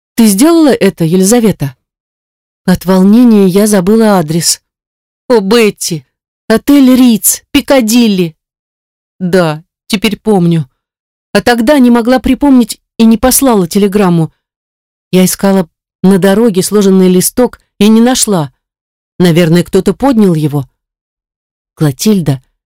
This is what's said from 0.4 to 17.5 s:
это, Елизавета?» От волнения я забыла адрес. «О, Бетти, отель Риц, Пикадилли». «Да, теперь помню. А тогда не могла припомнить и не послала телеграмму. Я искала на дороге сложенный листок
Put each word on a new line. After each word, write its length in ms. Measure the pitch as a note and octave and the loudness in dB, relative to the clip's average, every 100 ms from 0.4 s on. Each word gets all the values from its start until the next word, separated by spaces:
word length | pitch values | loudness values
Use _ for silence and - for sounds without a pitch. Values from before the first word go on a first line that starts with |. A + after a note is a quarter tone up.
| D4+ E4+ D4+ | 2 2 2
это, 340 | A3 G3 - | 0 -2 -2
Елизавета?» 720 | E3 F#3 F#3+ A#3+ A3 E3 C#3 - _ _ _ _ _ _ _ _ - | -2 0 0 0 0 -2 -8 -10 _ _ _ _ _ _ _ _ -4
От 200 | F3+ E3+ | -4 -2
волнения 640 | F#3 F#3+ A3 B3 G#3+ G3 | 0 2 4 4 4 2
я 200 | F#3 G#3+ | 0 0
забыла 500 | G#3 F3 A3 A3 G3 | 0 0 0 2 0
адрес. 440 | D3+ D#3+ D#3 - _ _ _ _ _ _ - | -2 -4 -4 -8 _ _ _ _ _ _ -2
«О, 120 | A#3 | -2
Бетти, 680 | F#3+ A#3+ G#3+ - - D#3+ - _ _ _ - | 0 0 0 -4 -8 -10 -12 _ _ _ -4
отель 480 | A3 - C#4+ C4 B3+ | -4 0 2 2 2
Риц, 480 | B3+ G#3+ - - _ | 2 0 -2 -10 _
Пикадилли». 880 | C#4+ A#3 C#4 A3 A#3+ A#3 F#3+ E3+ - _ _ _ _ _ _ _ - | -6 -2 0 0 0 0 0 -4 -8 _ _ _ _ _ _ _ -12
«Да, 440 | F3+ F#3 E3 D3+ - _ - | -4 -2 -2 -4 -12 _ -10
теперь 300 | G3+ G#3+ G3+ | -6 -6 -6
помню. 500 | - G3+ E3+ E3 C#3 _ _ _ _ _ _ | -2 0 0 -2 -4 _ _ _ _ _ _
А 80 | G3+ | -4
тогда 380 | G3+ A#3+ A3+ D4 | -2 -2 0 2
не 120 | B3 | 2
могла 280 | A#3+ A3+ B3+ | 2 0 -2
припомнить 600 | C4 B3+ C#4+ C4 A3+ - _ - | -2 -2 2 2 0 -6 _ 0
и 80 | A3+ | 0
не 120 | A3+ | 2
послала 500 | B3+ A#3 C4+ A3 F3 | 0 -2 0 0 -2
телеграмму. 680 | G3+ G3+ G3 F#3+ E3+ D#3 _ _ _ _ _ _ _ _ | -2 -2 0 0 0 -2 _ _ _ _ _ _ _ _
Я 140 | F3+ F#3 | -2 0
искала 440 | - G3 F#3+ E3+ _ _ _ | -2 -2 0 -2 _ _ _
на 160 | F#3 G3 | 0 2
дороге 440 | F#3+ G3 A#3 F#3 | 2 0 0 0
сложенный 460 | - G3+ G3 F#3+ F#3 | -2 0 2 2 2
листок 500 | F3+ F#3 - A#3+ | 0 -2 -2 -4